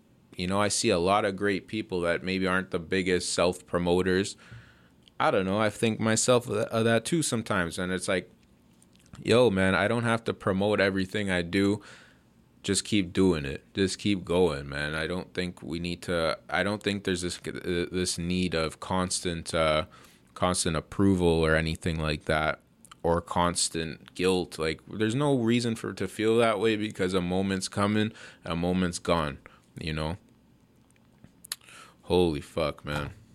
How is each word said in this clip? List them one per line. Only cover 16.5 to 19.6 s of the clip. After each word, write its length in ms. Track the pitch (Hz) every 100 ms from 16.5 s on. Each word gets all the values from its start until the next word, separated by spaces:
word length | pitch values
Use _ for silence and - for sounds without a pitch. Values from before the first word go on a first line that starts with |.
| 82
don't 200 | 95 104
think 220 | 104 101
there's 160 | 95 90
this, 180 | 87 -
this 760 | - - 87 87 87 90 90 -
need 380 | 85 90 90
of 260 | 80 80 -
constant, 720 | - 92 90 - 90 82 78
uh, 320 | 82